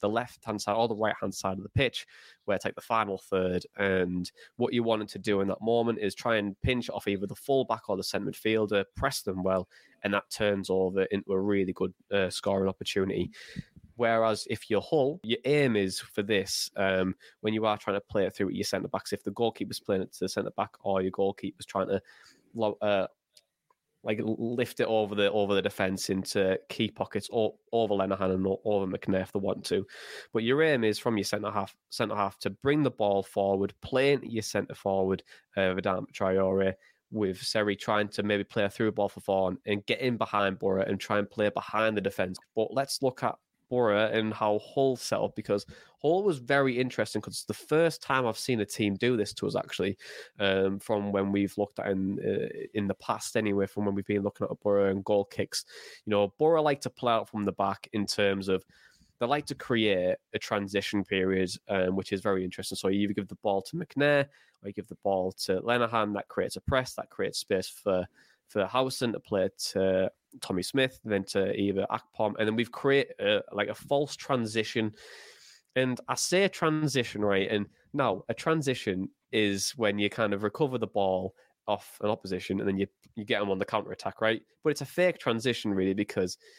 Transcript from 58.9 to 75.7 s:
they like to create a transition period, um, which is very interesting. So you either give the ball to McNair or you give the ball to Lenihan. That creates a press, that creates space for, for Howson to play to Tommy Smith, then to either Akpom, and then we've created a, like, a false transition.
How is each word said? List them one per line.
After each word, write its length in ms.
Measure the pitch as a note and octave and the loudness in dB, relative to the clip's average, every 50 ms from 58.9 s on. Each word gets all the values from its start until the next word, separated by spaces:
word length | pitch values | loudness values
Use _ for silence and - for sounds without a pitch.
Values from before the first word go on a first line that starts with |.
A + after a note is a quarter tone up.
| _ _ _ _ _ - | _ _ _ _ _ -4
they 60 | A#2+ | -2
like 180 | A#2+ C#3+ D3+ D3 | 0 0 0 -2
to 80 | - C#3+ | -4 -10
create 640 | - - - B2+ A2+ A2 G#2+ G2 F2+ F2+ F2+ F2+ - _ _ - | -8 -4 0 2 4 4 4 4 4 2 2 0 0 _ _ -8
a 60 | G#2 | -8
transition 640 | - - A2+ G#2 G2+ G2 G2+ G2+ G2 - - G2+ F#2 | -4 -2 -2 -2 0 0 0 -2 0 0 0 -2 -2
period, 460 | - G2+ F#2+ F#2 F#2+ F#2+ F#2+ F#2 F2+ F#2 - _ | 0 0 0 2 2 2 2 0 0 -4 -8 _
um, 280 | - G#2 F#2+ F#2 F2+ F#2 | -2 0 0 2 0 0
which 180 | F#2+ F#2+ - G2+ | -2 -2 -2 -4
is 80 | F#2+ | -2
very 220 | - G#2+ G2 F#2+ F#2 | 0 0 0 0 -2
interesting. 320 | F2+ - - F#2 - G2 | -4 -6 -8 -10 -8 -6
So 100 | - - | -4 -2
you 140 | G2 G2 G2+ | 0 2 2
either 120 | G#2 G2+ G2+ | 0 0 -2
give 140 | - G2 | -4 -6
the 80 | - G2 | -6 -8
ball 260 | - - G#2+ G2 G2 F#2+ | -6 -2 -2 -2 -2 -2
to 120 | - - | -6 -8
McNair 540 | E3+ F3 - - C#3 C#3+ D3 D3 C#3+ C#3 C#3 _ _ _ _ _ _ - | -8 -8 -6 -2 0 2 4 4 4 2 0 _ _ _ _ _ _ -12
or 60 | G2+ | -12
you 40 | G#2 | -10
give 140 | - F#2+ | -10 -12
the 80 | - F2+ - - | -12 -10 -4 -2
ball 280 | G2+ G2 F#2+ F#2 F#2+ F#2+ | 0 2 2 0 -2 -4
to 280 | - - - F#2+ F#2 | -4 -2 -2 -2 0
Lenihan. 520 | - A2+ A#2+ B2 A#2+ A2+ A#2 A2+ G#2+ G#2 G2+ | 0 0 2 2 2 2 2 0 0 0 -2
That 140 | G2 - - | -4 -6 -4
creates 260 | - - F#2 - - | -4 -2 -2 -2 -4
a 40 | G2 | -6
press, 340 | - - C#3 C3 B2+ - - | -4 0 0 0 0 -2 -6
that 140 | - G2 - | -10 -12 -8
creates 280 | - - G2 G2+ - - | -6 -4 -4 -4 -4 -6
space 280 | - - G#2 F#2 F#2 - | -4 -2 -2 -2 -2 -4
for, 380 | - - - G#2 F#2+ F#2 F2 - _ _ _ _ _ _ _ | -10 -4 0 0 2 2 0 -2 _ _ _ _ _ _ _
for 180 | _ - G#2+ F#2+ | _ -4 -2 -2
Howson 460 | F#2 - B2+ C3 C3 B2+ - - - D#2+ | 0 0 0 0 0 -2 -2 -2 -2 -4
to 60 | - | -4
play 300 | - - G#2 G2 F#2 G2 - - - - - | -4 -2 0 0 0 0 -2 -6 -8 -4 -2
to 380 | F#2+ F#2+ F#2+ F#2 F#2 F#2+ - - _ _ _ - - | 0 2 2 2 2 0 -2 -4 _ _ _ -18 -10
Tommy 220 | - - G2 F2+ F2 | -6 -4 -2 -2 -2
Smith, 360 | - - C3+ C3 C3 C3 - - | -2 0 0 0 0 -2 -6 -4
then 200 | A2+ G#2 G2 F#2+ | -2 -2 -2 -2
to 280 | - - G2+ F#2+ F#2+ G#2 | -2 0 0 0 0 0
either 320 | - G2+ G2+ F#2+ G2 G2 - | 0 0 0 2 0 0 -2
Akpom, 440 | - A#2 - _ _ - A2 G#2 G#2 - | -2 -4 -6 _ _ -2 -2 0 0 0
and 80 | A2 | 0
then 80 | G#2+ A2 | 0 0
we've 160 | A2+ A#2 A2+ | 0 -2 -2
created 440 | - - - C#3 C#3 C#3 B2+ - - - | -4 -2 0 2 4 4 2 0 -4 -2
a, 240 | G2+ G2+ G#2+ G2 - - - | 0 2 2 2 0 -2 -2
like, 140 | G2+ G#2 G2+ | -2 -2 -2
a 60 | G#2+ | -4
false 400 | - - - C#3+ C#3+ D3+ C#3 - | -6 -4 -2 0 0 0 -2 -6
transition. 800 | - - - C#3 B2 A2+ G#2+ G#2+ A2+ G#2+ - - A#2+ A2 G#2+ G#2+ - - - - - - - - - - - - - _ _ | -8 -4 -2 0 0 0 0 0 -2 -2 0 0 0 0 -2 -2 -8 -14 -20 -20 -20 -20 -20 -20 -20 -20 -20 -20 -20 _ _